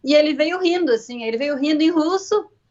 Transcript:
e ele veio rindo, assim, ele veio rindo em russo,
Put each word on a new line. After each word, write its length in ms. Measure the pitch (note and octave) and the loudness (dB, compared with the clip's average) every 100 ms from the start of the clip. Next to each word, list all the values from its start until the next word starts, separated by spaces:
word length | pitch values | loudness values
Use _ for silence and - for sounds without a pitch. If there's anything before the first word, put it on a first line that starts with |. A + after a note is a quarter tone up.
e 120 | C4 | 4
ele 200 | D4 D4+ | 4 4
veio 240 | C#4 D#4 F4+ | 0 -2 0
rindo, 360 | F#4 F4 D#4+ | 0 0 0
assim, 320 | A3+ - A#3+ A3+ | 0 -2 -8 -6
ele 100 | A3+ | -4
veio 220 | C#4+ C#4 | -4 -2
rindo 260 | D4 D4+ | 0 2
em 60 | D#4+ | 2
russo, 580 | E4+ D#4 F#4+ F#4+ G#4+ - _ _ | 2 0 -2 -2 -4 -4 _ _